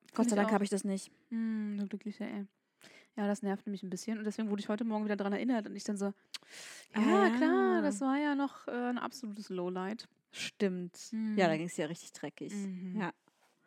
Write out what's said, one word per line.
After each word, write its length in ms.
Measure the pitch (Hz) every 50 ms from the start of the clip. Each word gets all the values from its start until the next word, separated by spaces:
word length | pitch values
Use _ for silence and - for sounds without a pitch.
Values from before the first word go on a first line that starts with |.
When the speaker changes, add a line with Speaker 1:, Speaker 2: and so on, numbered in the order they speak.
| _ - -
Speaker 1:
Gott 120 | - 226
Speaker 2:
find 40 | 240
Speaker 1:
sei 60 | 214
Speaker 2:
ich 0 |
Speaker 1:
Dank 120 | 202 208 220
Speaker 2:
auch. 40 | 220
Speaker 1:
hab 80 | 196 202
ich 60 | 202
das 140 | - 190 -
nicht. 280 | 202 196 190 - - _ _ _ -
Speaker 2:
Hm, 480 | 233 226 226 226 220 214 214 208 208 202
du 80 | 202
Glücklicher, 380 | 196 - 196 - 214 196 - 202
ey. 200 | - - 202 196 196 _ _ _ _ _ _ - - - - - _ -
Ja, 120 | - 208
das 160 | 202 208 202 -
nervt 240 | 196 190 202 -
mich 160 | 214 202 185 -
ein 60 | 185
bisschen. 260 | 180 180 - - 226
Und 60 | 214 214
deswegen 240 | 208 208 - 226 208
wurde 120 | 202 202
ich 80 | 208 -
heute 160 | 208 214 247
Morgen 200 | 226 220 214 214
wieder 100 | 214 208
dran 180 | 202 202 202 202
erinnert. 340 | - - 247 254 226 208
Und 80 | 208 196
ich 80 | 202 -
dann 140 | - 208
so, 80 | 196 202
ja, 80 | 202 202 _ _ _ - - _ - - - - - - - - - -
Speaker 1:
Ah, 340 | 214 220 269 339 392 403 349 226
Speaker 2:
klar, 400 | 247 262 320 349 370 381 381 359
Speaker 1:
ja. 60 | 339
Speaker 2:
das 200 | 311 294 233 202
war 160 | 277 262 262
ja 160 | 285 302 294 285
noch, 320 | 277 277 269 - - -
äh, 40 | -
ein 260 | 240 240 247 247 247
absolutes 520 | 240 - 240 - - - 214 202 214 208 -
Lowlight. 580 | 190 180 175 180 185 185 185 190 220 240 - - _ _ _ _
Speaker 1:
Stimmt. 680 | - - - - - - 214 190 185 180 180 175 - - - -
Speaker 2:
Hm. 260 | - 220 220 214 214
Speaker 1:
Ja, 100 | 202 185
da 100 | 170 160
ging's 200 | 156 165 175 -
ja 100 | - 165
richtig 240 | 151 170 - - - -
dreckig. 400 | - - 143 - - - 185 202
Speaker 2:
Mhm. 420 | 202 196 196 185 180 185 185 180 208
Speaker 1:
Ja. 120 | 190 170 - _ _ _ _ _ _ _ _ _ _